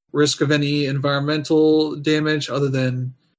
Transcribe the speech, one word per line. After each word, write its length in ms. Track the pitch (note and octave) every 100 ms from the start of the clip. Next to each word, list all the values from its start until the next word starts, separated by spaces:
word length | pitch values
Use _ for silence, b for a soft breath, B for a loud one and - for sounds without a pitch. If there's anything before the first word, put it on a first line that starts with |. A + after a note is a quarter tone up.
| _
risk 280 | C#3+ D3 -
of 100 | C#3+
any 340 | D3 C#3+ D3 C#3
environmental 1080 | C#3 C#3+ C#3+ C#3+ D3+ D3 D#3 D#3 D#3 D3+ D3
damage 520 | D3 D#3 D3+ D3+ C#3+
other 200 | B2+ C#3+
than, 440 | C3 B2+ B2+ B2+ - _